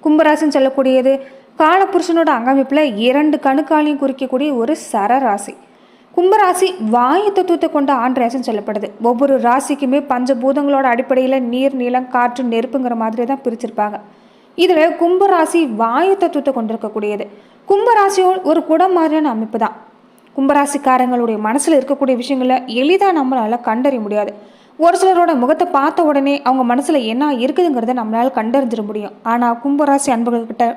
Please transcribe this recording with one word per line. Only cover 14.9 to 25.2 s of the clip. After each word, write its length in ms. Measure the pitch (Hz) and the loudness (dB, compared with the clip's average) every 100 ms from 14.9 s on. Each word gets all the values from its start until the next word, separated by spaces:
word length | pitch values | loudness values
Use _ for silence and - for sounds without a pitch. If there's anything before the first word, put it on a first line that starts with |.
| 339 | 2
கும்பராசி 600 | 339 370 392 359 320 339 302 214 | 0 2 2 2 2 0 0 -2
வாயு 320 | 226 247 359 381 | -2 0 0 0
தத்துவத்தை 320 | 339 302 277 262 | 0 -2 -4 -4
கொண்டிருக்கக்கூடியது. 680 | 220 220 214 214 208 208 - - _ _ - | -6 -6 -8 -6 -6 -6 -10 -14 _ _ -2
கும்பராசியோட 680 | 392 466 440 392 392 370 381 370 | 2 4 4 4 4 2 2 0
ஒரு 120 | 320 311 | 0 2
குடம் 260 | 320 370 359 | 2 4 2
மாதிரியான 340 | 320 311 302 220 | 2 2 0 -2
அமைப்பு 240 | 220 226 | -4 -2
தான். 120 | 220 - - _ _ _ _ - | -4 -4 -20 _ _ _ _ -4
கும்பராசிக்காரங்களுடைய 1040 | 269 285 285 285 277 254 247 247 233 214 214 | 0 2 0 -2 0 2 2 0 -2 -2 -2
மனசுல 300 | 262 302 302 | -2 2 2
இருக்கக்கூடிய 360 | 262 277 269 247 | 2 -2 0 -2
விஷயங்களை 360 | 240 269 254 254 254 220 | -2 -2 0 0 -2 -2
எளிதா 280 | 277 370 392 339 | 2 2 2 2
நம்மளால 380 | 262 262 220 240 233 | 0 0 -2 -2 -2
கண்டறிய 340 | 226 269 262 208 | 0 0 -2 -2
முடியாது. 260 | 208 202 - - - _ - | -4 -4 -8 -20 -20 _ 0
ஒரு 120 | 330 359 | 0 4
சிலரோட 320 | 381 359 | 2 4